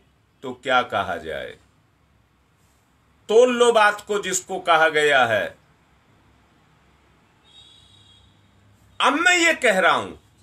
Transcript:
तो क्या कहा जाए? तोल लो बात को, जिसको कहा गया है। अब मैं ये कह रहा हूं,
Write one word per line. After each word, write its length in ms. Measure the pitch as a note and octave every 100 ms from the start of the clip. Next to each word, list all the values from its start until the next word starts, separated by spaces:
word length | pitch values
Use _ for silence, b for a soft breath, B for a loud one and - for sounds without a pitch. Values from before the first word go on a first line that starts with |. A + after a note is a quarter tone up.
| _ _ _ _
तो 100 | C3
क्या 280 | B2 C3 B2+
कहा 360 | A#2+ G#2+ F#2+ E2+
जाए? 400 | D#2 C#2+ B1 G1+ _ _ _ _ _ _ _ _ _ _ _ _ _ _ _ _ -
तोल 260 | G#3+ B3+ A#3+
लो 160 | A#3+
बात 300 | A3 G#3 G3+
को, 180 | - G#3
जिसको 400 | F#3+ F#3 - F#3
कहा 300 | F3 D#3+ D#3+
गया 360 | D3+ D3+ C#3 A#2+
है। 320 | G#2+ E2+ - _ _ _ _ _ _ _ _ _ _ _ _ _ _ _ _ _ _ _ - - _ _ _ _ _ _ _ _ _ _ _ _ -
अब 120 | G#3
मैं 240 | D4 F4 F4+
ये 160 | E4
कह 260 | D#4 A#3+ F#3+
रहा 120 | E3+
हूं, 240 | C3+ G2 - _ _